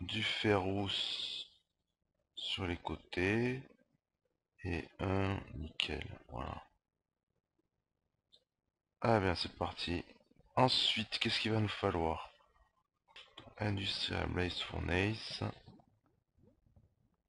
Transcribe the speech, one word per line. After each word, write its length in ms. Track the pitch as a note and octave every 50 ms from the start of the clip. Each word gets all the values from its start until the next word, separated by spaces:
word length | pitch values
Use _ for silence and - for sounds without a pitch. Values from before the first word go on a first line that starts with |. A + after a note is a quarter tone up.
Du 220 | F2+ F2 G#2 A2 G#2+
ferrous 680 | - - - - G#2+ G#2 G2 F#2 F#2+ G2 G2+ G2+ F#2+ - - - - - - - - - - - - - _ _ _ _ _ _ _ _ _ _ _ _ _ _ _ -
sur 320 | - - - - G#2 F#2+
les 100 | F2 F2
côtés. 880 | - - - D#2+ - - - - F2 F2+ F#2+ G#2+ A2+ A#2+ B2 B2+ C3+ C3+ - - _ _ _ _ _ _ _ _ _ _ _ _ _ _ _ _ - -
Et 240 | F2+ F2 D#2+ - - - -
un 400 | D#2+ G2 F#2+ G2 G2 F#2+ G2 F#2 - - -
nickel. 640 | - D#2 D#2 - - - - D2+ C2+ - - - - - -
Voilà. 340 | - A#1 C#2+ D#2 - - - - _ _ _ _ _ _ _ _ _ _ _ _ _ _ _ _ _ _ _ _ _ _ _ _ _ _ _ _ _ _ _ _ _ - _ _ _ _ _ _ _ _ _ _ _ -
Ah 180 | - A#2 A2+ G#2+
bien, 140 | F#2+ F#2+ E2+
c'est 220 | - - - -
parti. 480 | - F2+ F2 - - - - E2+ E2 - - - - _ _ _ _ _ _ -
Ensuite, 640 | C3 C3 B2+ - - - - - A2+ A2 - -
qu'est-ce 220 | - - A2+ - -
qu'il 140 | - G#2+ A2
va 60 | A2
nous 80 | G#2+
falloir ? 640 | G#2 - - - G2 F2+ E2+ E2 D#2+ D#2+ - - - - _ _ _ _ _ - _ _ _ _ _ _ _ _ _ - - - - - - - - -
Industrial 680 | - G#2+ G#2+ G2+ G2 G2 F#2+ - - - - F#2+ F2+ E2+
Blaze 320 | E2 F2 F2 F2+ F2+ - -
Furnace. 840 | - - E2 E2 E2 D#2+ F2 F2+ G2 G#2+ A2 A2 - - - - A2 G#2+ - - - - - - - _ _ _ _ _ _ _ _ _ _ _ - - _ _ _ _ _ - _ _ _ _ _ _ _ _ _